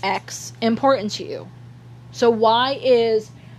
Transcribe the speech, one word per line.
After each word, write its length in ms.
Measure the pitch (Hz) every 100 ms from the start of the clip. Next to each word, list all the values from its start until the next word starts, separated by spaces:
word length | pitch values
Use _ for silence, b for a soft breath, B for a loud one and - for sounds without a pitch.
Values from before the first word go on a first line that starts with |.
X 500 | 190 190 - - - -
important 520 | 226 226 269 254 202
to 120 | -
you? 240 | - - - - - - - - -
So 160 | - 240
why 480 | 220 220 233 262 277
is 480 | 262 240 226 220 220 B B